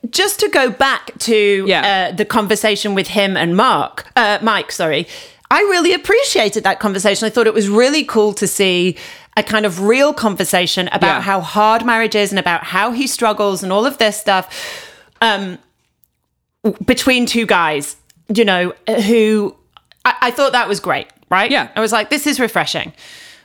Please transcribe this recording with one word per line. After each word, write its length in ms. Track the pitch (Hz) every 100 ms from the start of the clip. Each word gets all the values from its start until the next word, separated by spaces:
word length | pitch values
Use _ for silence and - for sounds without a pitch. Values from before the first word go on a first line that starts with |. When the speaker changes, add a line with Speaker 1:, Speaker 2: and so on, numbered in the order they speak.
| 233
Speaker 1:
just 320 | - 392 -
to 80 | 415
go 220 | 302 262
back 460 | 254 269 247 - -
to, 460 | - 220 208 196 190
Speaker 2:
Yeah. 400 | 170 202 190 180
Speaker 1:
uh, 40 | 175
the 80 |
conversation 720 | 208 233 202 202 220 202 208
with 140 | 196 190
him 280 | 208 196 190
and 180 | 170 180
Mark, 480 | 247 170 - - - -
uh, 220 | 214 208
Mike, 320 | 226 202 -
sorry. 340 | - 165 147 175 - - _ _
I 100 | 302
really 320 | 403 359 330
appreciated 720 | 370 - 466 554 370 214 214
that 160 | 190 -
conversation. 460 | 208 190 202 196 220
I 40 |
thought 160 | - 220
it 60 |
was 160 | 214 202
really 360 | 208 254 302
cool 280 | - 226 208
to 140 | 196 202
see 500 | - 190 180 180 160 - - - -
a 60 |
kind 240 | - 214 208
of 160 | 170
real 320 | 202 254 285
conversation 760 | 294 214 185 180 185 175 - 180
about 280 | 185 196 196
Speaker 2:
Yeah. 40 |
Speaker 1:
how 200 | 185 196
hard 420 | 165 208 214 226
marriage 300 | 233 226 220
is 180 | 220 196
and 60 | 196
about 260 | 175 170
how 280 | 160 185 220
he 140 | 233 262
struggles 560 | - 226 214 202 190
and 80 | 190
all 140 | 196
of 140 | 254 269
this 200 | 220 202
stuff, 680 | - 190 185 - - - - - _ _
um, 380 | 226 202 190 175 _ _ _ _ _ _ _ _ _ _
w-, 200 | 220 - -
between 400 | 247 - 254 240
two 180 | 233 226
guys, 500 | 190 160 151 143 - _ _ -
you 100 | 214 202
know, 260 | 185 180 - - 226 202
who, 480 | 233 214 214 202 - _ _ _ _ 254
I, 80 | 247
I 80 | 247
thought 220 | - 277
that 160 | 247 202
was 120 | 202
great, 280 | 180 139 - _ _
right? 200 | 180 226
Speaker 2:
Yeah. 180 | 269 - 208
Speaker 1:
I 40 |
was 120 | 220
like, 160 | 220 208
"This 160 | 302 294
is 140 | 262
refreshing." 520 | 226 180 147 165 170 - - - - -